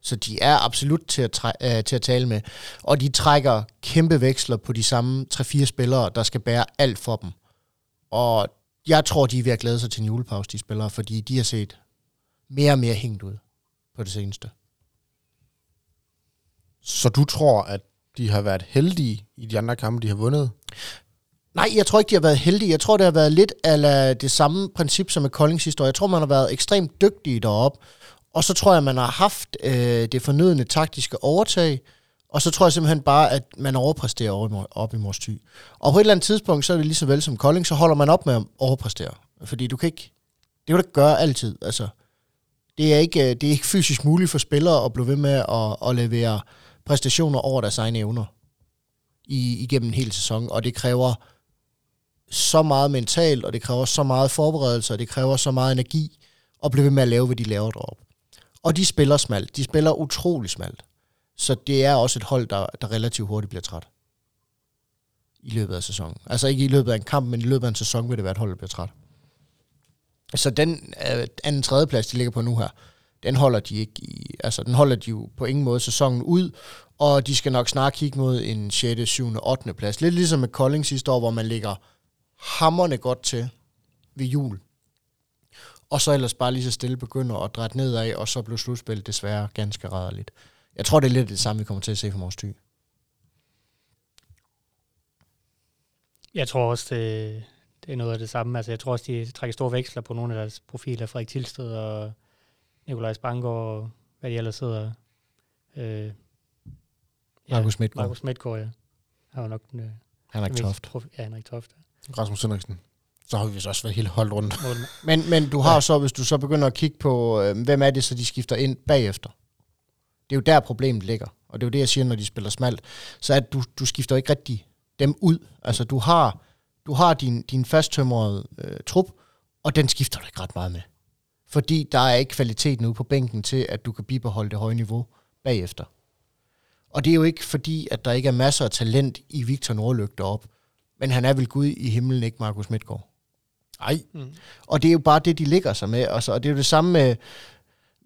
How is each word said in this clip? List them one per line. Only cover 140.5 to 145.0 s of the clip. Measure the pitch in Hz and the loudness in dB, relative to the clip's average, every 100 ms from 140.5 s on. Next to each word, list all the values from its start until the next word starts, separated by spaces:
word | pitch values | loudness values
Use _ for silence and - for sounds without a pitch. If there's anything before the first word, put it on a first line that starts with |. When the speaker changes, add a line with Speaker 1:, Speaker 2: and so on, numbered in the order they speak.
| _ _ _ _ _ | _ _ _ _ _
Speaker 1:
Men | 135 | -2
han | 127 | 2
er | 127 | 2
vel | 135 123 | 2 0
Gud | 139 143 | 0 -2
i | 147 123 | -2 -2
himlen, | 113 127 131 | 0 0 0
ikke | 113 113 | -2 -4
Markus | 107 104 101 | -8 -6 -6
Midtgaard? | 107 - - - _ _ _ _ _ _ - | -6 -6 -14 -14 _ _ _ _ _ _ -12
Speaker 2:
Ej. | - 156 - | -4 -4 -6
Speaker 3:
Mm. | 160 131 147 - - _ | -16 -16 -18 -20 -20 _
Speaker 1:
Og | 151 | 2
det | 156 | 4
er | |
jo | |
bare | 165 | 4